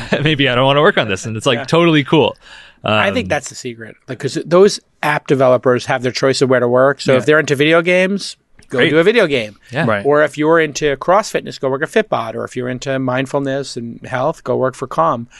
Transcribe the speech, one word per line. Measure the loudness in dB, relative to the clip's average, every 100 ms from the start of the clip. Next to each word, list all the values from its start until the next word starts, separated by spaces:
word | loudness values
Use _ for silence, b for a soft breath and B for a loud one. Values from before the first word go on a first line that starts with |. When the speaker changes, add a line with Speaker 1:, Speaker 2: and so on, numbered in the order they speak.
Speaker 1:
<laughs> | -2 -2
maybe | 0 0 0
I | 2
don't | 2
wanna | 4
work | 2 2
on | -2
this." | -4 -6
And | -4
it's, | -2
like, | -2
Speaker 2:
Yeah. | 0
Speaker 1:
totally | 2 4 2 2
cool. | 4 4 0 B B B B -2
Speaker 2:
I | 0 0
think | -2 -4
Speaker 1:
Um, |
Speaker 2:
that's | -6 -6
the | -14
secret. | -14 -14 -18 -18 -14
Like, | -8
'cause | -6 -6 0
those | 4 4 2 _ _
app | -4 -2 0
developers | 2 4 2 2 0 0
have | -4 -4
their |
choice | -2 0 2
of | 2
where | 2
to | 2
work. | 4 2 2
So | 2
Speaker 1:
Yeah. | 2
Speaker 2:
if | 4
they're | 2
into | 2 0
video | 2 2
games, | 2 2 0 -2 -8 -16 _ _ -8
go | 0
Speaker 1:
Great. | 2
Speaker 2:
do | 4
a |
video | 4 4 2
game. | 0 -4 -12 -10
Speaker 1:
Yeah. | -4 -2
Speaker 3:
Right. | 0 2
Speaker 2:
Or | 2
if | 2 0
you're | 2 2
into | 2 -2 -2 -2
CrossFitness, | 0 0 0 -4 -6 -6
go | -4
work | -4
at | -2
Fitbod. | -2 0 -2 -4 -8
Or | -8
if | -8
you're | -8
into | -6 -6 -4
mindfulness | -2 -4 -2 -4 -4 -6 -6 -10
and | -12 -12 -8
health, | -4 -4 -4 -4
go | -2
work | -2 -4
for | -8
Calm. | -2 -2 -2 -6 B